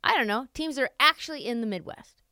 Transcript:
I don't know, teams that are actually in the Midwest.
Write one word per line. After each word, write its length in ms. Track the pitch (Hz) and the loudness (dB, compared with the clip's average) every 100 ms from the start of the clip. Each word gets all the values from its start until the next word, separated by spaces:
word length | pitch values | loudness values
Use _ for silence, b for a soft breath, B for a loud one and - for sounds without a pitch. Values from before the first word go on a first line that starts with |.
I 140 | - 403 | 2 2
don't 100 | 220 | 2
know, 220 | 214 262 | -2 -4
teams 220 | - 311 277 | -8 -6 -2
that 80 | |
are 120 | 262 _ | -4 _
actually 460 | 294 320 - 302 | 4 4 -8 -10
in 160 | - 233 | -6 -4
the 60 | 226 | -4
Midwest. 560 | 185 - - - _ _ | -6 -10 -16 -20 _ _